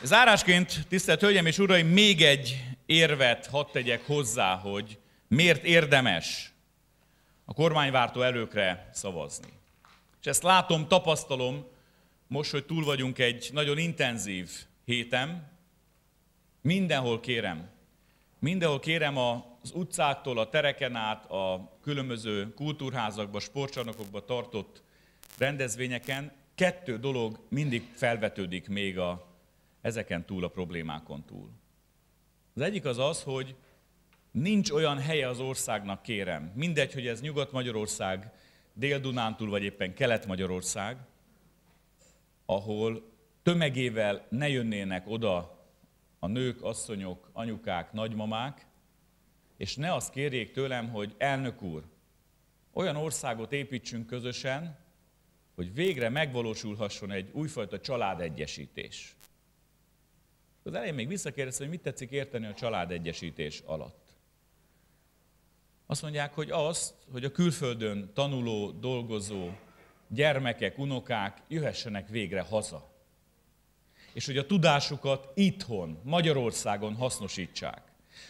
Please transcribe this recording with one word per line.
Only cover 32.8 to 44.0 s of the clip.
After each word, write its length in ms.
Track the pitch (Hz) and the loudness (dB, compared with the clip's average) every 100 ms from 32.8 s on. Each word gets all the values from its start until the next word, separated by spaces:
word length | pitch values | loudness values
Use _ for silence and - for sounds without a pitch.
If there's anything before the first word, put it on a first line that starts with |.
az 140 | 139 120 | -4 0
az, 240 | 139 165 | 0 -2
hogy 320 | 139 131 131 131 _ _ _ _ _ _ _ | -6 -6 -6 -12 _ _ _ _ _ _ _
nincs 400 | 113 170 208 - | -2 2 2 2
olyan 280 | 147 156 139 | 2 2 2
helye 300 | 139 160 127 | 0 0 0
az 120 | 123 | -2
országnak, 600 | 131 131 - 107 101 95 | -4 -4 -2 -2 -2 -8
kérem, 500 | - 107 92 80 80 | -4 -4 -2 -4 -6
mindegy, 380 | 104 170 156 135 | -4 -2 0 0
hogy 140 | 139 120 | -2 -6
ez 140 | 113 | -6
Nyugat-Magyarország, 1120 | 147 147 139 131 123 107 104 - 98 95 98 - - _ _ | -6 -4 -4 -4 -4 -4 -4 -2 -2 -2 -8 -20 -20 _ _
Dél-Dunántúl 800 | - 139 139 131 123 110 107 107 | -4 -2 0 -2 -2 -2 -2 -2
vagy 120 | 101 | -2
éppen 300 | 101 - 92 | -2 -4 -6
Kelet-Magyarország, 1000 | 92 131 110 98 92 92 90 - 110 101 127 127 _ _ _ _ _ _ _ _ _ _ _ _ _ - | 0 2 2 0 -4 -2 -2 -4 -4 -6 -8 -16 _ _ _ _ _ _ _ _ _ _ _ _ _ -2
ahol 640 | 95 107 107 110 113 - _ _ _ | -2 0 -2 -2 -4 -12 _ _ _
tömegével 840 | - 175 151 127 123 110 | 2 4 2 0 0 2